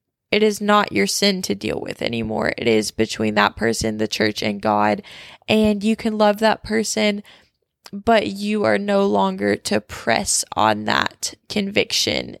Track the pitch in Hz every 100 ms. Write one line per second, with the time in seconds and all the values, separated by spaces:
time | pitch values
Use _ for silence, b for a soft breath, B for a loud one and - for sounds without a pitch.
0 | _ _ _ 208 214 202 208 208 - 202
1 | 196 - 202 185 - 202 214 - - -
2 | - 117 110 107 - - 117 110 104 -
3 | 110 - 110 107 104 - 113 - 110 214
4 | 110 - 110 104 107 101 110 104 107 104
5 | B B B B - 220 214 208 208 220
6 | 226 214 208 208 220 - - 220 214 214
7 | 214 208 b b b _ _ _ - 202
8 | 220 226 - 196 208 214 214 202 202 196
9 | 202 202 190 190 202 - - 208 - -
10 | - 113 190 - - - 107 - 214 -
11 | - - - - _ 220 196 101 90 -
12 | 107 65 62 -